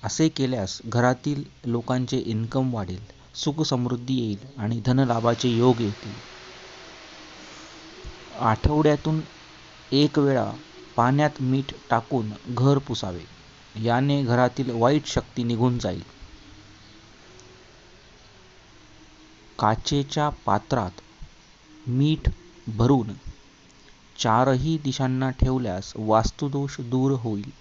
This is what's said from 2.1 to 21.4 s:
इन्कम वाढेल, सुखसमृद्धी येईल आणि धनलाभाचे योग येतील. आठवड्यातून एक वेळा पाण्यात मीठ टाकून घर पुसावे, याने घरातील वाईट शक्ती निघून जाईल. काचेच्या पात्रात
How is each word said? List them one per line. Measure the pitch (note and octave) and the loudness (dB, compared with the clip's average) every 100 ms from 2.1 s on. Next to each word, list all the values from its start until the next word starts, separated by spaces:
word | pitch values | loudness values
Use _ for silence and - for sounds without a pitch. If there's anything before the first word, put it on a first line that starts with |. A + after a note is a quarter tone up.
| C3 | -4
इन्कम | - A2 A2+ C3+ C3 | -2 -4 -2 -2 -2
वाढेल, | A#2 F#2 F#2 - - - | -2 -6 -8 -12 -20 -20
सुखसमृद्धी | - - D3 D#3 C3 B2 B2 B2 | -6 -4 -2 -2 0 0 -4 -2
येईल | C3 A2+ G2+ - - | -2 -2 -4 -10 -6
आणि | G#2+ A#2 A2 | -4 -2 2
धनलाभाचे | B2+ C3+ A#2 A#2 A#2 B2+ | 2 2 2 2 2 2
योग | A#2 B2 A#2+ | 4 4 4
येतील. | A2 G2+ G#2+ G#2+ - - - - - - - - - - D#4+ - - - D#4+ - - - - - - A2 | 0 -4 -10 -14 -16 -20 -20 -20 -20 -20 -20 -20 -20 -20 -20 -20 -20 -20 -20 -20 -20 -18 -18 -18 -18 -4
आठवड्यातून | A#2+ A2 - D3+ D#3 D3 D#3 D#3 D#3 - - - - - - | 0 2 2 4 4 4 2 -2 -4 -16 -20 -20 -20 -20 -2
एक | C3+ D3 C#3+ | 2 4 4
वेळा | C#3+ C3 G#2+ A2 - - - - | 4 2 0 -6 -14 -20 -10 0
पाण्यात | A#2+ C#3 D3+ D3 | 2 4 2 0
मीठ | C3 C3 C3+ - - | 0 0 -2 -10 -2
टाकून | A#2 A#2 C3+ G#2+ G#2 - | -2 0 -4 -4 -8 -8
घर | A#2+ C3 C#3 | 0 4 4
पुसावे, | C#3 A2+ G2+ F2 E2 - - - - G#2+ | 0 -6 -6 -8 -12 -20 -20 -20 -18 -4
याने | A2+ A#2+ C#3 C#3+ | 0 2 2 0
घरातील | C3 A#2+ B2 B2 C3 | 2 2 2 0 -4
वाईट | A#2 A#2+ D3 C#3+ | 2 4 4 0
शक्ती | - - - | -4 -4 -6
निघून | A#2 A#2 B2 B2 | -2 2 2 2
जाईल. | G2+ F2 - - - - - - - - - - - - - - - - - - - - - - - - - F#4+ - - - - - - - - - - | -2 -6 -10 -18 -20 -20 -20 -20 -20 -20 -20 -20 -20 -20 -20 -20 -20 -20 -20 -20 -20 -20 -20 -20 -20 -20 -20 -20 -20 -20 -20 -20 -20 -20 -20 -20 -20 -2
काचेच्या | G#2+ A2 - C#3+ C#3 - D3 | 0 0 0 -2 -2 -2 -2
पात्रात | - - G#2 - C3 C#3 - - - - - | -2 -2 -2 0 -2 -2 -8 -20 -18 -18 -18